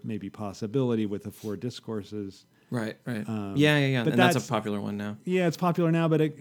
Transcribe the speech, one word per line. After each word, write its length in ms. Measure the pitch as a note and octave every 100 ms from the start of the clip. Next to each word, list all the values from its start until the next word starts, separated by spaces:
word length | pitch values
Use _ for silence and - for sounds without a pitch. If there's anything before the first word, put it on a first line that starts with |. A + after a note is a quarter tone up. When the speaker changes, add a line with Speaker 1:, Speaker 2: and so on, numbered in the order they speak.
Speaker 1:
maybe 260 | A#2 G#2 F#2+
possibility 760 | - G#2 F#2 G#2+ C3+ B2 A2+ G#2
with 180 | G2+
the 80 | G#2
four 240 | - A2 G2+
discourses. 880 | B2 - - A2 G2 G#2+ G2 - _ _ -
Speaker 2:
Right, 240 | B2 A2 - C3
right. 220 | A2 G#2+
Speaker 1:
Um, 260 | G#2+ G2+ D3+
Speaker 2:
Yeah, 200 | D3+ D3
yeah, 100 | C#3
yeah. 160 | C3 C#3+
Speaker 1:
but 80 |
Speaker 2:
And 60 | A3
that's 140 | F3+ C3+
a 40 |
Speaker 1:
that's 100 | -
Speaker 2:
popular 300 | A2 G#2+ G#2
one 160 | G#2 G#2
now. 200 | G#2 G#2 F3+
Speaker 1:
Yeah, 220 | F#3 F3
it's 100 | E3
popular 340 | F3+ E3+ E3
now, 160 | E3 E3
but 140 | D#3
a-, 120 | D#3 C3